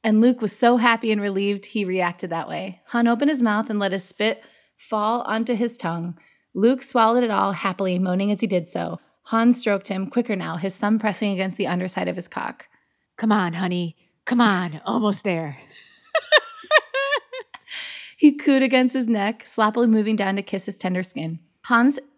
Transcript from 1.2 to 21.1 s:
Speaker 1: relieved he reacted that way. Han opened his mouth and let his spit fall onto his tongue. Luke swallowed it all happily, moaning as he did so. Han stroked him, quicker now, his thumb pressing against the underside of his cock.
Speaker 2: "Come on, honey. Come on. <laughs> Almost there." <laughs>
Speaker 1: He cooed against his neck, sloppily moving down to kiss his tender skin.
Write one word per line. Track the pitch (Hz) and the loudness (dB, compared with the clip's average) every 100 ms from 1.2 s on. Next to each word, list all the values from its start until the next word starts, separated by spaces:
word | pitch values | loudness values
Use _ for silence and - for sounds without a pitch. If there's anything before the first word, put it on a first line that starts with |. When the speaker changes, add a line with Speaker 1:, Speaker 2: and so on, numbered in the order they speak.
Speaker 1:
relieved | 202 190 202 202 - | -2 -2 -2 -4 -6
he | 220 | -6
reacted | 190 185 175 175 180 | -2 -2 -2 -4 -6
that | 165 - | -6 -6
way. | 160 190 185 _ | -8 -10 -14 _
Han | 240 233 | 0 2
opened | 233 285 | 2 0
his | 285 | 2
mouth | 233 208 214 | 0 0 -2
and | 208 | -2
let | 196 | -2
his | 190 | -2
spit | - - 214 220 - _ _ _ | -6 -2 -2 -2 -12 _ _ _
fall | - 214 208 240 | -6 -2 0 -2
onto | - 220 226 | -2 -4 -2
his | 226 233 233 | -2 -2 -4
tongue. | 170 170 170 170 _ _ _ | -6 -4 -6 -10 _ _ _
Luke | 185 226 262 | 0 2 2
swallowed | - 240 220 240 | 0 2 4 4
it | 240 | 2
all | 196 196 | 2 0
happily, | 180 196 180 190 180 | 0 -4 -2 -2 0
moaning | 185 185 202 | 0 0 0
as | 208 | 0
he | 208 | 0
did | 185 165 | -2 -2
so. | 170 165 170 _ _ - | -6 -6 -8 _ _ -2
Han | 226 233 | 2 4
stroked | 240 220 196 - | 4 2 -2 -2
him, | 190 190 | -6 -2
quicker | 240 233 196 | -4 -2 -4
now, | 165 165 | -4 -4
his | 190 - | -6 -2
thumb | 208 220 | 0 2
pressing | 220 - 208 | 0 -2 -2
against | 190 190 - | -2 -4 -4
the | 196 | -2
underside | 180 185 - 180 | -2 -2 -4 -4
of | 180 | -6
his | 180 | -8
cock. | - - - - _ _ _ _ - | -8 -8 -10 -20 _ _ _ _ -4
Speaker 2:
"Come | 220 | 2
on, | 208 180 | 2 2
honey. | 165 185 180 170 - _ _ - | -2 -2 -2 -4 -8 _ _ -2
Come | 240 | 2
on. | 226 185 175 156 | 4 2 -2 -8
<laughs> | |
Almost | - 233 214 196 | -4 0 2 2
there." | 202 170 156 135 | 0 -2 -4 -10
<laughs> | - - - - _ 640 - 605 - - - 622 - 539 554 571 _ 508 - - - - - - - - | -20 -20 -20 -20 _ -6 2 2 2 -20 0 0 2 -4 -2 -4 _ -16 -16 -20 -14 -12 -12 -14 -18 4
Speaker 1:
He | 302 | 4
cooed | 285 - 269 | 4 2 4
against | 262 254 254 | 4 4 2
his | 262 233 | 0 0
neck, | 220 202 226 - | 0 0 -4 -8
sloppily | - 214 226 233 | 0 2 4 4
moving | 220 214 214 | 4 2 0
down | 196 196 | 0 -2
to | |
kiss | 196 196 196 | -4 -6 -6
his | - | -6
tender | 185 185 | -4 -4
skin. | 185 | -4